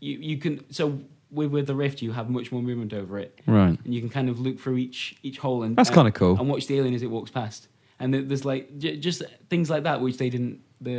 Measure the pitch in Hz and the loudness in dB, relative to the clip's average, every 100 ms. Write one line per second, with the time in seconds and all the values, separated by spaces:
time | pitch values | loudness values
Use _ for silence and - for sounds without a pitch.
0 | 143 143 156 147 165 143 - - 151 139 | -10 -8 -6 -4 -4 -4 -8 -2 -2 -2
1 | - - _ 147 147 143 143 139 143 139 | -10 -20 _ -4 0 0 0 0 -2 -2
2 | 120 117 113 123 113 123 123 120 107 104 | -6 -4 -4 -4 -4 -4 -4 -4 -4 -6
3 | 92 101 98 _ - 110 92 82 - 120 | -6 -8 -10 _ 2 6 6 4 0 -4
4 | 117 139 127 120 131 127 135 127 127 - | -4 -2 -2 -2 -4 -4 -2 -2 -2 -6
5 | - - 143 131 135 127 113 120 160 175 | -12 -10 -12 -6 -2 -2 0 4 8 8
6 | 117 - 92 95 135 139 139 139 131 123 | 8 6 6 6 4 0 0 0 2 0
7 | 123 113 104 131 107 - - _ _ - | -4 -6 -6 -8 -8 -10 -20 _ _ -6
8 | 131 135 135 135 139 135 - 143 160 151 | -2 0 0 -4 -2 -4 -6 -6 -6 -4
9 | 165 175 - - - 175 156 156 160 135 | -2 -4 -6 -14 -2 0 2 0 0 0
10 | 127 127 127 123 123 - _ - 127 | 0 0 -2 -2 -4 -6 _ -12 -6